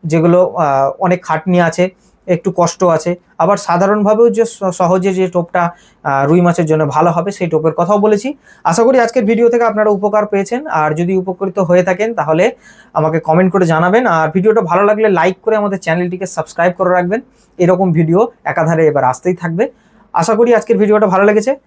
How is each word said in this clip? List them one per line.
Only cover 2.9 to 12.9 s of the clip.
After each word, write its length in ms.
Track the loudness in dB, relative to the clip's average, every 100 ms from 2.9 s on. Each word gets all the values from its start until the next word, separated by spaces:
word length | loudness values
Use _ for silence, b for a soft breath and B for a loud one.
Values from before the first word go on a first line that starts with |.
| 0 -2 -6 b _
আবার 180 | 0 0
সাধারণভাবেও 720 | 0 0 2 2 2 4 2
যে 140 | 2
স-, 280 | -4 -4 -6
সহজে 380 | -2 0 0 0
যে 120 | -2 -2
টোপটা, 340 | -2 -2 -2 -2 B B B
আহ, 180 | -4 -2 2
রুই 140 | 2
মাছের 260 | 2 0 0
জন্য 160 | 0 0
ভালো 240 | 0 0
হবে, 200 | 0 -4
সেই 160 | -6 -4
টোপের 260 | 0 -2
কথাও 240 | -2 0 2
বলেছি। 300 | 2 0 -2 -10 b b
আশা 180 | -2 2
করি 120 | 4 2
আজকের 240 | 2 0
ভিডিও 220 | 0 2 2
থেকে 160 | 2
আপনারা 260 | 0 0 0
উপকার 340 | 0 0 -2 -2
পেয়েছেন, 340 | -4 -4 -6 -4
আর 220 | -2 -2
যদি 180 | -2 -2 -2
উপকৃত 420 | -4 -6 -6 -4
হয়ে 240 | 0 2
থাকেন 260 | 2 -2 -4
তাহলে 300 | -4 -2 0 0 -2 B B B